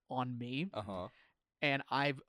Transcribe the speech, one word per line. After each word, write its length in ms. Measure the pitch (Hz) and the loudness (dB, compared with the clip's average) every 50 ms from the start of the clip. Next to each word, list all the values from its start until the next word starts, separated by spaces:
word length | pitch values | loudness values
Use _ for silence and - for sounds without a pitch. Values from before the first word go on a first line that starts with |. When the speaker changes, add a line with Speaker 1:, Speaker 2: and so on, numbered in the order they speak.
| _ _ | _ _
Speaker 1:
on 280 | 127 127 123 127 123 117 | -2 -2 0 0 -2 -4
me, 300 | 120 120 127 135 170 196 - | -4 -2 -2 -2 -2 -2 -4
Speaker 2:
Uh-huh. 340 | 107 101 104 98 90 90 - - - - _ _ _ _ _ _ _ | -6 -4 -4 -4 -4 -4 -6 -8 -14 -20 _ _ _ _ _ _ _
Speaker 1:
and 200 | - 147 139 139 - - | 2 2 2 2 0 0
I've 300 | 120 135 139 143 139 135 - | 2 2 4 2 2 0 -4